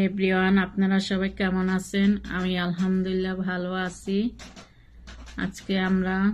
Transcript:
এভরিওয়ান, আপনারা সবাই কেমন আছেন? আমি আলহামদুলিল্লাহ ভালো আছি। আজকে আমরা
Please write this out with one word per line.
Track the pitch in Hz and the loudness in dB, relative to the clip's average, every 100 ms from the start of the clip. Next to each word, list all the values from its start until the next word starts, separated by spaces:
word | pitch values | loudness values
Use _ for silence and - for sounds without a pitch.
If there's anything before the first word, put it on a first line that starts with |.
এভরিওয়ান, | 190 196 190 185 185 196 | 2 2 2 4 4 4
আপনারা | 185 190 190 190 | 2 0 2 2
সবাই | 196 190 190 | 2 0 -2
কেমন | - 190 185 185 | -2 0 0 0
আছেন? | 185 185 196 202 202 - | 0 -2 2 4 2 -2
আমি | 185 185 180 | -4 -2 0
আলহামদুলিল্লাহ | 180 175 185 185 185 185 190 185 | 0 0 0 2 0 0 -2 -2
ভালো | 185 180 180 | -4 -4 -4
আছি। | 185 180 - 196 196 240 - - - - - - - - - - - | -4 -4 -6 -2 0 -2 -4 -16 -18 -20 -20 -20 -20 -20 -18 -14 -8
আজকে | 185 - - 190 | -8 -6 -2 0
আমরা | 185 190 185 190 202 | 2 2 2 2 0